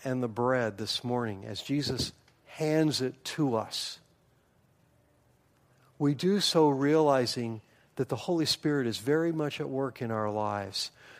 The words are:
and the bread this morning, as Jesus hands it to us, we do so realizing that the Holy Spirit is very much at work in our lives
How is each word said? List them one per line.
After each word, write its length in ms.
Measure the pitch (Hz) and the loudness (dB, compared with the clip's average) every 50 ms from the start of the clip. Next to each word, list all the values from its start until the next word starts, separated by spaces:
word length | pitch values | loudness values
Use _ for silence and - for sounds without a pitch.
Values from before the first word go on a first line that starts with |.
| - | -6
and 180 | 131 127 127 | -4 -2 -2
the 60 | 123 120 | -2 -2
bread 500 | 107 107 120 123 131 127 120 110 101 98 | -2 0 2 2 2 2 0 0 -2 -4
this 260 | 110 - - - - | -6 -6 -6 -4 -4
morning, 420 | 123 120 123 120 110 101 95 101 | -2 -2 -2 -2 -2 -4 -6 -10
as 160 | 113 107 92 | -12 -12 -10
Jesus 500 | - - 139 147 143 127 131 117 - - - _ _ _ _ _ _ | -6 -2 -2 -2 0 -2 -2 -4 -4 -6 -8 _ _ _ _ _ _
hands 540 | - - - 156 156 151 160 160 156 127 110 | -16 -8 -4 -2 2 4 4 4 4 2 0
it 240 | 131 127 123 - - | -2 -4 -4 -6 -12
to 320 | - - - 156 135 117 | -8 -2 0 0 2 2
us, 440 | 110 107 - - - - - - - _ _ _ _ _ _ _ _ _ _ _ _ _ _ _ _ _ _ _ _ _ _ _ _ _ _ _ _ _ _ _ _ _ _ _ _ _ _ _ - | 0 -2 -2 -6 -8 -8 -8 -10 -14 _ _ _ _ _ _ _ _ _ _ _ _ _ _ _ _ _ _ _ _ _ _ _ _ _ _ _ _ _ _ _ _ _ _ _ _ _ _ _ 0
we 140 | 151 143 147 | 2 2 2
do 280 | 120 - 180 202 202 | 2 2 2 2 2
so 260 | 175 - - 170 160 147 | 2 4 4 6 6 6
realizing 920 | 139 131 139 139 151 160 156 147 139 131 123 113 - 127 120 113 113 110 - _ _ _ _ _ _ | 6 4 4 4 4 6 6 6 6 4 4 2 -2 -4 -4 -4 -6 -8 -10 _ _ _ _ _ _
that 140 | - 135 - | -6 -4 -4
the 60 | 139 | -4
Holy 300 | 117 - - 180 165 156 - | -6 -2 -2 0 0 0 0
Spirit 400 | - - - 156 147 143 131 117 | -2 -2 0 0 0 0 0 -2
is 100 | 107 92 | -2 -2
very 340 | 101 127 147 160 165 170 | -2 0 0 2 2 0
much 300 | 165 160 151 147 - - | 0 -2 -2 -4 -4 -6
at 80 | 151 139 | -6 -6
work 320 | 135 131 135 135 123 - | -4 -4 -4 -4 -4 -6
in 80 | 127 113 | -6 -4
our 180 | 113 110 107 104 | -2 -2 -2 -2
lives 640 | 104 107 107 104 104 101 98 98 98 - - - - - - - - - | -2 -2 -2 -2 -2 -4 -4 -6 -6 -6 -8 -8 -10 -16 -20 -20 -20 -20